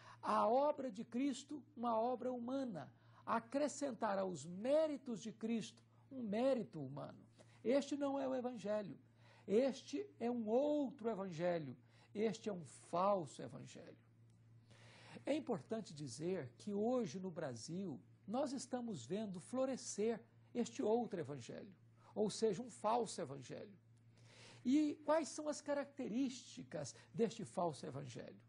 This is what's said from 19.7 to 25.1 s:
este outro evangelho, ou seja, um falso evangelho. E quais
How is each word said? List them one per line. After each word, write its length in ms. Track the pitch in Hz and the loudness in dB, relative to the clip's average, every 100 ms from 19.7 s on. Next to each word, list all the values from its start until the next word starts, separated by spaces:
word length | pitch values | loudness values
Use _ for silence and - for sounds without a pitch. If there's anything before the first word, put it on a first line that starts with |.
| 247 - - 214 220 - - - | 0 -4 0 0 0 -6 -20 -8
este 260 | 247 226 - | -2 -2 2
outro 380 | 233 233 233 180 | 4 4 2 -2
evangelho, 560 | 135 143 117 - - - - - - | -4 -6 -8 -10 -12 -16 -20 -20 -8
ou 160 | - 208 | 0 0
seja, 320 | - 220 180 | 4 2 2
um 80 | 247 | -4
falso 500 | - 208 233 220 - | -2 2 2 2 -4
evangelho. 560 | 147 139 123 151 208 202 - - - - - - - - | -6 -6 -10 -10 -12 -16 -20 -20 -20 -20 -20 -20 -20 -4
E 300 | 247 285 302 - | 4 6 6 2
quais 240 | - | 4